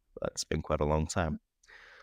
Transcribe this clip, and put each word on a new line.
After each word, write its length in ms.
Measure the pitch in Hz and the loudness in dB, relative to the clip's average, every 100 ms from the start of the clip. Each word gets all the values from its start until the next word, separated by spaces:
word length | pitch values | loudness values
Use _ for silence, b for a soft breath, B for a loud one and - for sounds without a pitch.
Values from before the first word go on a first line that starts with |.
| _ - | _ -8
but 120 | - | -6
it's 140 | - - | -4 -2
been 160 | 78 | -2
quite 180 | - 76 | 0 0
a 60 | 76 | 2
long 220 | 78 78 | 2 2
time. 320 | 98 82 73 _ _ - B B B | 0 0 -2 _ _ -20 B B B